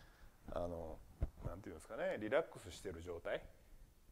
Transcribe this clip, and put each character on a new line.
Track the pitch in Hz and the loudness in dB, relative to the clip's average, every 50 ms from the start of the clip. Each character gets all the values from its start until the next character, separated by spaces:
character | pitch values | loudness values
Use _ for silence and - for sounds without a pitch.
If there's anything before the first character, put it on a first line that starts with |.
| - - - - - - - - - - - | -12 -14 -16 -16 -16 -16 -16 -12 -6 -2 2
あ | - | 2
の、 | 87 87 85 82 82 80 80 - - - - - - - - - - | 2 2 2 0 -2 -4 -4 -6 -8 -12 0 2 2 2 2 -2 -4
な | - 87 | -4 -4
ん | 95 | -4
て | 104 101 | -6 -6
い | 85 | -6
う | |
ん | 78 | -8
で | - | -6
す | - | -6
か | 110 | -2
ね、 | 135 175 190 165 117 | 0 2 2 2 2
リ | 107 107 | 4 8
ラ | 127 156 | 8 8
ッ | 165 | 8
ク | - - 127 | 6 0 -8
ス | - 92 | -8 -8
し | 82 - | -8 -4
て | - 98 85 | -2 -2 -2
る | 82 82 | -2 -2
状 | 90 85 85 | -2 -4 -2
態。 | - 98 123 160 - - - - - - - - - - - - - - | 0 0 0 0 0 -6 -12 -16 -16 -16 -14 -14 -14 -16 -18 -20 -20 -16